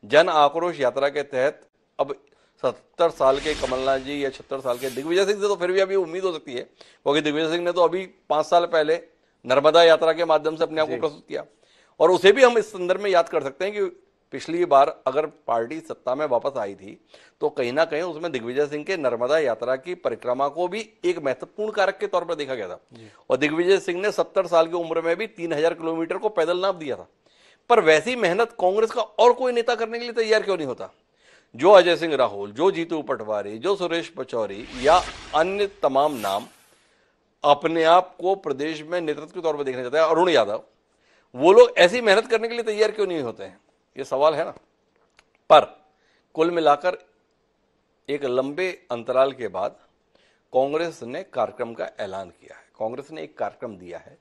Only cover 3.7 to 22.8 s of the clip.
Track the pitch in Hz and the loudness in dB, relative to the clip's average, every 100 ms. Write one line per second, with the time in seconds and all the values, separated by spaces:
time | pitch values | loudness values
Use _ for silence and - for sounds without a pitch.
3.7 | 127 131 135 131 143 139 - - 135 131 | -2 0 -2 -4 -6 -6 -8 -12 -8 -4
4.7 | 120 135 123 147 175 196 208 208 196 180 | -4 -4 -8 -2 0 0 0 -2 -2 0
5.7 | 190 190 196 175 170 185 160 - 123 - | 0 0 0 -2 -4 -6 -6 -10 -12 -12
6.7 | _ - _ - 147 151 147 160 170 175 | _ -20 _ -2 0 0 -2 -2 -2 -2
7.7 | 175 165 180 185 _ _ 147 151 175 170 | 2 0 0 -8 _ _ -2 2 2 2
8.7 | 170 151 170 - _ _ _ 120 131 147 | 0 0 -2 -4 _ _ _ 0 4 6
9.7 | 160 170 156 160 160 170 156 151 160 160 | 8 8 6 4 0 2 0 0 -4 -4
10.7 | 156 156 160 156 147 _ 143 147 _ _ | -2 -4 -2 -6 -6 _ -12 -12 _ _
11.7 | _ _ _ 165 180 185 214 254 233 - | _ _ _ 4 6 6 8 6 6 -2
12.7 | 185 180 185 202 180 170 165 135 - 185 | -6 -4 -2 2 2 2 -2 -4 -6 -6
13.7 | 208 196 - _ _ _ 135 - 170 175 | -4 -6 -6 _ _ _ -14 -8 -4 4
14.7 | 135 147 - - 131 156 _ - 117 113 | 4 4 0 -4 -2 -4 _ -4 -2 -2
15.7 | 156 156 123 - 131 151 120 139 139 101 | -8 -14 -10 -6 -4 -2 -2 -2 -6 -8
16.7 | 95 95 - _ - _ _ 147 147 123 | -10 -18 -20 _ -20 _ _ -6 -2 -4
17.7 | 135 165 151 180 156 170 135 113 127 147 | 0 -2 -2 -6 -8 -8 -6 -6 -2 -2
18.7 | 151 151 190 135 117 123 156 143 110 120 | -4 -6 -2 -2 -2 0 0 0 -2 -4
19.7 | 131 131 180 131 117 123 123 143 139 180 | -4 -6 -8 -6 -6 -6 -2 -4 -4 -6
20.7 | 202 220 _ 175 170 143 127 160 - 214 | -6 -10 _ -4 -2 -4 -6 -8 -8 -8
21.7 | 208 190 196 208 180 170 160 139 131 95 | -2 -2 -2 -4 -4 -4 -6 -6 -8 -8
22.7 | 85 | -12